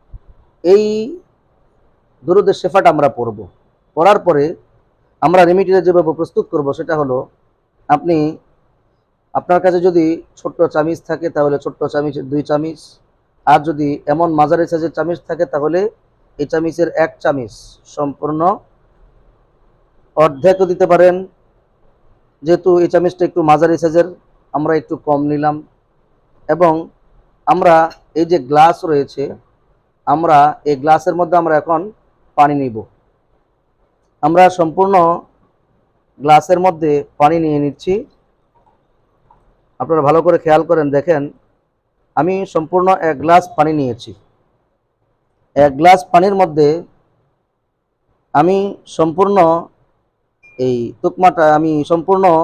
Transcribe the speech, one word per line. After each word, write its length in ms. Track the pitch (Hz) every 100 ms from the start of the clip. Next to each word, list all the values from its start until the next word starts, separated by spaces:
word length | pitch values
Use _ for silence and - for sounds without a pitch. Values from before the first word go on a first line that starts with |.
| _ - _ - _ _
এই 200 | 170 202 214 214 226 359 _ _ _ _ _ _ _ _ _ _
দুরূদের 300 | 135 190 190
শেফাটা 360 | - - 190 180
আমরা 200 | 156 143
পড়ব। 380 | 127 117 107 90 _ _ _ _ 151
পড়ার 220 | 180 208
পরে 260 | - 147 151 - _ _ _ _ _ -
আমরা 200 | 160 185 170
রেমেডিটা 360 | 185 180 185
যেভাবে 300 | 170 175 160
প্রস্তুত 320 | 156 165 220 208
করব, 160 | 156 139
সেটা 200 | 139 151 156
হলো, 200 | 139 127 151 _ _ _ _ _ -
আপনি 280 | 147 170 160 151 156 _ _ _ _ _ _ _ _ _
আপনার 260 | - - 180
কাছে 180 | 185 175
যদি 260 | 180 170 160 165 - _
ছোট্ট 240 | 165 - 165
চামিচ 260 | 156 156 160
থাকে 260 | - 156 165
তাহলে 280 | 151 147 139
ছোট্ট 220 | - - 147
চামিচের 320 | 147 147 143 135
দুই 120 | 147
চামিচ, 360 | 135 147 160 156 - _ _ _ _ _ -
আর 120 | 151
যদি 240 | 147 147 143 143 -
এমন 240 | 151 170
মাঝারি 320 | 151 147 165 170
সাইজের 260 | 165 160 156
চামিচ 220 | 156 170 -
থাকে 180 | 147 170
তাহলে 340 | 151 151 175 208 _ _ _ _ -
এই 80 | 147
চামিচের 420 | 160 165 165 165 151
এক 160 | 160 -
চামিচ 340 | 165 139 113 - - _ _
সম্পূর্ণ 560 | - 143 135 151 156 175 214 _ _ _ _ _ _ _ _ _ _ _ _ _ _ _ -
অর্ধেকও 480 | 156 139 170 185 180
দিতে 200 | 180 175
পারেন। 300 | 175 180 180 190 _ _ _ _ _ _ _ _ _ _ _
যেহেতু 260 | 147 175 190 175
এই 100 | 170
চামিচটা 340 | 175 175 - 175
একটু 160 | 175
মাঝারি 320 | 156 151 165 160
সাইজের, 300 | 165 165 175 180 _ _ _
আমরা 200 | 143 160 156
একটু 200 | - 156
কম 220 | - 143 147
নিলাম। 280 | 147 151 151 - _ _ _ _ _ _ _ -
এবং 240 | 160 175 160 - _ _ _ _ _ -
আমরা 280 | 170 185 160 165 - _ 151
এই 100 | 165
যে 120 | 175
গ্লাস 380 | 127 147 160 - 175
রয়েছে, 380 | 143 131 - 143 202 _ _ _ _ _ _ -
আমরা 300 | 151 165 147 143 - 147
এই 100 | 139
গ্লাসের 400 | 147 156 180 170
মধ্যে 200 | 170 175
আমরা 160 | 165 151
এখন 240 | 156 165 208 - _ _ _ -
পানি 180 | 147 143
নিব। 220 | 131 110 - _ _ _ _ _ _ _ _ _ _ _ _ -
আমরা 200 | 147 170 185
সম্পূর্ণ 460 | 180 165 160 190 190 170 175 - _ _ _ _ _ _ _ _ -
গ্লাসের 400 | 143 151 - 180
মধ্যে 320 | 185 160 156 147 - -
পানি 180 | 147 165
নিয়ে 200 | 160 147
নিচ্ছি। 340 | 147 139 - 202 285 _ _ _ _ _ _ _ _ _ _ _ _ _ _ _ _ -
আপনারা 220 | 127 160
ভালো 180 | 143 160
করে 160 | 160 165
খেয়াল 260 | - 156
করেন, 240 | 160 165 147
দেখেন 300 | 139 139 151 143 _ _ _ _ _ _ _ _ -
আমি 180 | 165 190 190
সম্পূর্ণ 340 | 165 156 180 185 185 165
এক 60 | 135
গ্লাস 200 | 151 175 175 -
পানি 140 | 151
নিয়েছি। 380 | 156 131 113 - - _ _ _ _ _ _ _ _ _ _ _ _ _ 135
এক 160 | 147 135
গ্লাস 220 | 170 185 -
পানির 240 | 175 196 190
মধ্যে 320 | 180 151 147 165 - _ _ _ _ _ _ _ _ _ _ _ _ _ _
আমি 240 | 139 170 196 196 - - -
সম্পূর্ণ 400 | 165 156 196 202 165 165 - _ _ _ _ _ _ _ _ -
এই 160 | 127 123 117 -
তুকমাটা, 440 | 175 - 185 165 156 151
আমি 160 | 160 151 143
সম্পূর্ণ 340 | 170 160 190 185 160